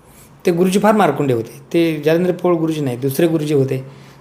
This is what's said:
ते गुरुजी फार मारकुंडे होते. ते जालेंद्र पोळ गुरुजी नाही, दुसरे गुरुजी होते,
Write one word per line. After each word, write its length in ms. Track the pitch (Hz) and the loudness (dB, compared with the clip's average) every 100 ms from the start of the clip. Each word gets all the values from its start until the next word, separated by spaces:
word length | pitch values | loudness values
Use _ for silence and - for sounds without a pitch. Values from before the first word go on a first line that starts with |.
| - - - - - | -20 -20 -20 -6 -2
ते 40 | |
गुरुजी 280 | 170 185 196 | 0 2 2
फार 140 | 208 | 2
मारकुंडे 420 | 214 175 135 143 | 4 2 2 0
होते. 260 | 117 113 - - | -2 -4 -12 -4
ते 300 | 170 170 156 | 0 0 0
जालेंद्र 280 | 147 165 180 | 0 2 0
पोळ 220 | 175 180 | 0 0
गुरुजी 260 | 170 160 156 | 0 0 -2
नाही, 160 | 139 120 | -4 -2
दुसरे 300 | 135 135 170 | -4 0 0
गुरुजी 280 | 160 151 | 0 0
होते, 300 | 147 135 131 - - - - | 0 0 -2 -8 -18 -20 -14